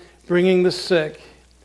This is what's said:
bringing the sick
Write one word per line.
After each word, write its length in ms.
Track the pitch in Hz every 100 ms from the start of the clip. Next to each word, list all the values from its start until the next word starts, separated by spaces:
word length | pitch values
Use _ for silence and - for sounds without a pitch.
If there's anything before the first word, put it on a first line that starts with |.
| - _ -
bringing 360 | 175 185 185
the 80 | 180
sick 500 | 180 - 175 156 - - - _ _